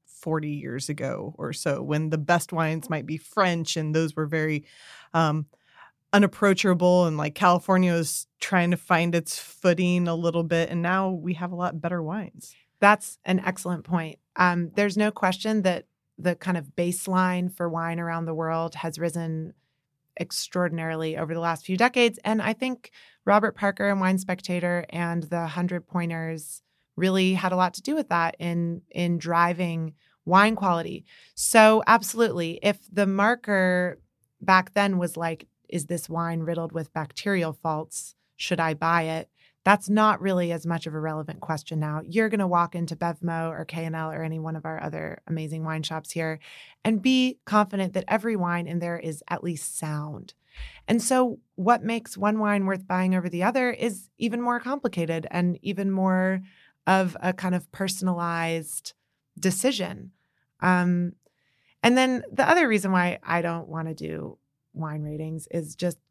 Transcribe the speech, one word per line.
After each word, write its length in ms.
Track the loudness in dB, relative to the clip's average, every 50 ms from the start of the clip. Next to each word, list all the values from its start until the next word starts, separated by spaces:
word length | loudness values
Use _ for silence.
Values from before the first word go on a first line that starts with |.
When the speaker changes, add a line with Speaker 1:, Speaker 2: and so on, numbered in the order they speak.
| _
Speaker 1:
forty 440 | _ -20 -12 -6 -4 -2 -2 -2 -4
years 380 | -6 -6 -6 -8 -8 -6 -6 -6
ago 460 | -6 -4 -4 -6 -6 -6 -8 -10 -10 -8
or 140 | -8 -8 -8
so, 300 | -4 -2 -2 -2 -2 -2
when 280 | -2 -2 0 0 0
the 80 | -2 -2
best 340 | 2 2 2 2 2 -2 -2
wines 360 | 0 0 0 0 -4 -4 -4
might 160 | -6 -6 -4
be 120 | -6 -8
French 600 | -10 -10 -6 0 2 2 2 2 0 -2 -2 -4
and 180 | -4 -2 0 0
those 200 | 0 0 0 -2
were 120 | -4 -4
very, 380 | -2 -2 -2 0 0 -2 -2 -4 _ -20 -20 -20 -20 -20 -20 -14 -4 0
um, 340 | 2 2 2 2 0 -2 -6 _ _ _ _ _ -20 -20 -20 _ _ _ 2 4
unapproachable, 960 | 6 6 4 2 2 4 4 4 4 4 2 2 4 4 6 6 6 4
and, 100 | 4 2
like, 180 | 0 -2 -4 -2
California 580 | 4 4 6 6 4 4 2 4 4 4 4 2
was 340 | 2 0 -2 -4 -6 -8 _ _ -10
trying 300 | -6 0 2 2 2 2
to 60 | 0
find 380 | 0 0 2 2 2 4 4 2
its 240 | 0 0 -2 -8 -10
footing 680 | -10 -14 -12 0 2 2 4 4 4 2 2 2 2 0
a 60 | 0
little 280 | 0 0 0 0 0 0
bit, 260 | 0 0 0 0 0
and 120 | -2 -2 0
now 280 | 0 0 0 0 0
we 240 | -2 -4 -4 -4 -6
have 180 | -4 -6 -8 -6
a 40 |
lot 240 | -4 -4 -4 -4 -4
better 220 | -4 -4 -4 -4 -4
wines. 520 | -4 -6 -6 -8 -10 -14 -18 -20 -20 -20 _ _ _ _ 4
Speaker 2:
That's 380 | 6 6 6 6 2 -10 -16 -12 -2
an 160 | 0 0 0
excellent 440 | 0 -2 -4 -4 -4 -6 -6 -6 -4
point. 340 | -2 -2 -2 -2 -2 -10 -14 _ _ 0
Um, 340 | 2 2 2 4 2 -2 -2 0
there's 220 | 0 0 2 2
no 140 | 2 0 0
question 520 | 0 2 0 0 0 0 -2 -2 0 2 2
that 240 | 0 0 -2 -6 _ _ _ _ _ _ -4
the 160 | -2 -2 -2
kind 220 | -2 -2 -2 -2
of 200 | -2 -2 -6 -4
baseline 760 | -2 -2 -2 -2 -4 -4 0 2 2 2 2 2 0 -2 -4 -4
for 160 | -4 -4 -4
wine 300 | -2 -2 -2 -2 -4 -4
around 240 | -4 -4 -4 -4 -4
the 100 | -4 -4
world 400 | -4 -2 -2 0 -2 -2 -4 -6
has 220 | -6 -8 -8 -6 -4
risen 560 | -4 -4 -2 -2 -4 -4 -4 -6 -6 -8 -12 _ _ _ _ _ _ _ _ _ _ _ -8 -8
extraordinarily 960 | -8 -6 -6 -8 -8 -6 -2 -2 -2 0 -2 -4 -4 -4 -4 -4 -4 -4 -4
over 160 | -4 -4 -4 -4
the 80 | -4
last 240 | -2 -2 -2 -4 -4
few 120 | -4 0
decades. 420 | 2 2 2 4 4 2 2 2 -2 -4
And 180 | -2 -2 0 0
I 100 | -2 -2
think 380 | -2 -4 -6 -6 -6 _ -20 _ -20 -20 -20 _ _ 0
Robert 300 | 4 4 4 4 2 -2
Parker 340 | -2 -2 -2 -2 0 0 0
and 120 | 2 2
Wine 180 | 2 2 2 0
Spectator 640 | 0 -2 -6 -6 -4 -4 -4 -2 0 0 -2 -2 -4 -6
and 320 | -6 -4 -4 -2 -2 -4 -4
the 220 | -4 -4 -4 -4
Hundred 400 | -4 -2 -2 -2 -2 -2 -4 -8
Pointers 760 | _ -4 -4 -2 -2 -4 -4 -6 -6 -8 -8 -10 -14 -16 -18 _ _ _ _ _ _ -6
really 380 | -2 0 2 4 4 4 4 4
had 180 | 2 0 0 2
a 40 |
lot 180 | 2 2 0 0
to 80 | -4 -6
do 120 | -2 -2
with 140 | -2 0 0
that 260 | 0 0 0 0 -2 -4
in, 440 | -4 -4 -2 -2 -2 -2 -4 -6 -10 _
in 260 | -6 -2 0 0 0 -2
driving 760 | -2 0 2 4 4 4 2 0 -2 -4 -2 -4 -6 -8 -10 _ _ _ _ _ -4
wine 300 | 4 6 6 6 6 4
quality. 480 | 2 0 0 0 0 0 -4 -8 -12 -14 _ -20 -20 -20 _ -10
So 480 | -6 -2 4 8 10 10 10 10 6 6
absolutely, 720 | 6 6 6 4 0 0 0 0 0 2 -2 -4 -4 -4 0 0
if 160 | 0 0 0 _ -8 0
the 140 | 0 0
marker 920 | 2 2 2 2 2 2 0 0 0 2 2 4 4 4 2 0 0 -4 -8 _ _ _ _ _ _ _ -8 2
back 320 | 4 4 4 4 4 0
then 240 | 0 2 2 2 0
was 180 | 0 -2 -4
like, 300 | -4 -4 -4 -4 -6 -12 _ _ _ _ -6
"Is 160 | -6 -6 -4
this 220 | -4 -6 -6 -6 -6
wine 320 | -4 -4 -2 -2 -2 -4
riddled 320 | -2 -2 -2 -4 -4 -4 -6
with 200 | -6 -8 -6 -6
bacterial 640 | -8 -8 -8 -10 -8 -4 -2 0 0 0 -2 -4
faults? 600 | -4 -4 -4 -2 -2 -4 -8 -10 -12 -12 -12 -18 _ _ _ _
Should 240 | -10 -4 -4 -2 0
I 140 | 0 0 0
buy 280 | -2 0 2 2 2 2
it?" 260 | 0 -4 -6 -8 _ _ _ _ _ _ _ 4
That's 280 | 4 4 4 4 0
not 320 | 2 4 4 4 4 2 0
really 300 | 0 0 0 0 0 -4
as 120 | -4 -4
much 220 | -4 -4 -4 -4
of 80 | -6 -8
a 60 | -6
relevant 400 | -6 -4 -6 -6 -8 -8 -10 -12
question 400 | -6 -6 -6 -6 -6 -6 -4 -4
now. 200 | -4 -2 -4 -6 -6
You're 280 | -4 0 0 0 2
gonna 180 | 2 0 0 2
walk 260 | 2 2 2 2 -2
into 220 | -6 -6 -6 -4
Bevmo 540 | -4 -4 -4 -4 -4 -4 -4 -2 -2 -4 -4
or 160 | -6 -8 -10
K 180 | -8 -8 -8 -6
and 100 | -6 -6
L 160 | -6 -6 -6
or 120 | -6 -6 -6
any 160 | -6 -6 -6
one 180 | -6 -6 -8
of 80 | -8 -8
our 180 | -8 -8 -6 -8
other 380 | -8 -8 -8 -10 -10 -12 -12 _
amazing 380 | -8 -6 -6 -6 -6 -8 -6 -6
wine 180 | -4 -4 -4 -6
shops 300 | -6 -8 -8 -10 -8 -6
here 260 | -4 -4 -4 -6 -8 -12 -18 -20 -20 -20 -20 -16 _ -2
and 200 | -2 0 2 2
be 360 | 4 4 4 4 2 0 _ _
confident 480 | 0 2 2 2 2 0 -2 -2 0 -2
that 120 | -4 -2 0
every 280 | -2 0 0 0 -2
wine 300 | 0 0 0 -2 -2 -4
in 120 | -4 -4 -4
there 200 | -4 -4 -6 -6
is 240 | -6 -8 -10 -10 -8 -8
at 160 | -8 -6 -4
least 320 | -6 -6 -6 -8 -10 -8 -6
sound. 540 | -6 -6 -4 -6 -6 -8 -10 -12 -14 -16 -20 _ _ _ _ -14 -14 -14 -14 -14 -4 0
And 140 | 0 0 2
so 380 | 2 4 4 4 2 0 -6 _ _ _
what 280 | -2 2 2 2 2 2
makes 320 | -2 -4 -4 -6 -8 -8
one 220 | -2 0 0 2 2
wine 260 | 2 2 2 2 2
worth 240 | 0 -2 -2 -2 -2
buying 260 | 0 2 2 2 2
over 140 | 2 0 -2
the 140 | -2 0 0
other 280 | 2 2 2 0 0
is 380 | -2 -2 -2 -4 -4 -6 -14 _ _
even 240 | -4 -4 -2 -2 -2
more 200 | -2 -2 -2 -2
complicated 640 | -2 -4 -6 -4 -4 -4 -2 -2 -2 -2 -2 -4 -4 -4
and 280 | -2 0 0 0 0 -2
even 300 | -4 -6 -4 -2 -2 -2
more 500 | 0 2 2 2 4 4 2 2 0 -2 -6 -10 _ _ _ _ _ _ 0
of 280 | 2 4 4 4 0 -2 -4 -4
a 120 | -4 -4
kind 200 | -2 -2 -2 -2
of 160 | -2 -4 _
personalized 1200 | -8 -6 -4 -4 -4 -2 -2 -2 -2 0 -2 -4 -2 -2 -2 -2 -2 -4 -4 -8 -10 -12 -12 -12 -18 _ _ _ _ _ _ _ -12 -2
decision. 720 | -2 -2 0 2 0 0 0 0 -4 -6 -8 -12 -14 -18 _ _ _ _ _ _ _ _ _ -2
Um, 520 | 2 2 4 4 4 2 2 0 0 -4 -6 _ _ _ _ _ _ _ _ _ _ _ _ _ 4
and 160 | 4 6 6
then 260 | 4 4 2 -2 -4 -6 0
the 160 | 0 4 4
other 180 | 6 4 4
reason 260 | 4 4 2 2 2 2
why 260 | 2 2 2 -2 -4 -4
I 200 | -4 -2 -2 -2
don't 260 | -2 -4 -4 -8 -8
wanna 260 | -8 -8 -6 -6 -8
do 440 | -8 -8 -8 -8 -8 -8 -10 -14 _ _ _ _ _ _ _ -10
wine 300 | -8 -8 -6 -6 -6 -8
ratings 460 | -8 -8 -8 -8 -8 -8 -10 -10 -6
is 260 | -6 -6 -6 -6 -8
just 220 | -4 -4 -4 -4 _ _ _